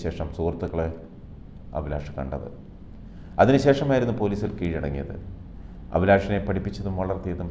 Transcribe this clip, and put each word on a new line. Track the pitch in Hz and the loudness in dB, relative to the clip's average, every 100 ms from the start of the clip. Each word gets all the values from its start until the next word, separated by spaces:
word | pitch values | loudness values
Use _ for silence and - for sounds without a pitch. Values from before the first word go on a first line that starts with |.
ശേഷം | 85 80 80 - | -4 -4 -4 -2
സുഹൃത്തുക്കളെ | 82 80 90 85 80 85 - - - - - - - - | -2 -2 -2 -2 -2 -4 -12 -16 -16 -16 -16 -16 -10 -6
അഭിലാഷ് | 73 73 71 - | -4 -4 -6 -6
കണ്ടത്." | 67 67 58 - - - - - - - - - | -6 -6 -8 -12 -16 -16 -16 -16 -14 -14 -2 6
അതിനുശേഷമായിരുന്നു | 107 135 147 139 143 131 120 107 | 8 8 8 6 4 4 4 2
പോലീസിൽ | 104 101 107 - | 0 0 -2 -2
കീഴടങ്ങിയത്. | 87 80 71 69 71 - - - - - - - - 85 | -2 0 -2 -2 -6 -8 -10 -12 -14 -14 -14 -14 -2 4
അഭിലാഷിനെ | 92 98 101 101 98 | 6 6 6 0 0
പഠിപ്പിച്ചതും | 95 98 - 98 92 | 0 -2 -4 -4 -2
വളർത്തിയതും | 92 95 92 90 87 | -2 -2 -4 -4 -4